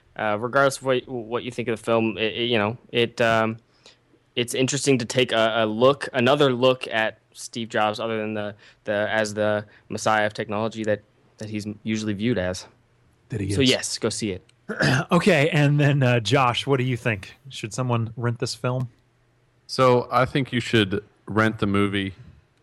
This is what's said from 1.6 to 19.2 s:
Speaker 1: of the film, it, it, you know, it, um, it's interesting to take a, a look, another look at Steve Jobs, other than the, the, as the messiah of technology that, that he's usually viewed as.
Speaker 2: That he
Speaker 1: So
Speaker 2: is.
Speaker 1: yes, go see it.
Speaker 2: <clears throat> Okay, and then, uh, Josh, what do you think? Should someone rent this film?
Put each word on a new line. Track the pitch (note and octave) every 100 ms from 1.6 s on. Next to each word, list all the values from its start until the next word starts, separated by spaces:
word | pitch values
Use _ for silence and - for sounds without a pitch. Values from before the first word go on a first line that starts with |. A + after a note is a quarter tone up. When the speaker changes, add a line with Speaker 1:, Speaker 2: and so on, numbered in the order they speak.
| A#2
Speaker 1:
of | G#2+
the |
film, | - A2+ A2+ F#2+
it, | A2
it, | G2 A#2+
you | A#2
know, | G2+ A#2+ -
it, | A#2+ A2+ -
um, | A#2 A2+ A2 A2+ _ _ - _ _ _ _ -
it's | A#2+ -
interesting | C3 C#3 - C3
to | A#2
take | B2+ B2+
a, | A2+ A2+ A2+
a | A2
look, | G#2+ B2+ C#3 -
another | C3+ B2 D3 C#3+
look | A#2+ B2+ B2+ -
at | A2+ A2 - _
Steve | - - A#2+ A2+
Jobs, | A2+ G#2+ G#2+
other | A2+ A2
than | G#2+
the, | G#2+ G#2 G2+ - _ -
the, | G#2 G#2
as | A2 G#2+ G#2
the | G#2+ G#2 G#2 - _
messiah | G#2 A2+ A2 G#2+
of |
technology | - G#2+ G#2 A2 A2
that, | G#2+ G2+ - _ _ _
that | G#2
he's | G#2+ G#2 G#2
usually | A2 A2 A2
viewed | G2 A2+ G#2+
as. | F2+ F2+ - _ _ _ _ _ _
Speaker 2:
That | G#2+
he | G2
Speaker 1:
So | G2+
Speaker 2:
is. | B2+
Speaker 1:
yes, | G#2 - -
go | A#2
see | - A2
it. | F2+ - _ -
Speaker 2:
<clears throat> | - D3 C3 -
Okay, | F3 G#3 D#3+ C#3+
and | D3+ C#3+ D3
then, | C#3+ C#3+
uh, | B2+ B2
Josh, | G#2+ C#3 B2 A#2 -
what | C3+
do | B2+
you | A#2+
think? | B2 G2+ - - C3+
Should | - A2
someone | - B2+ A#2 A2 A#2+
rent | A#2+ A#2
this | B2+ -
film? | B2+ B2+ B2 - _ _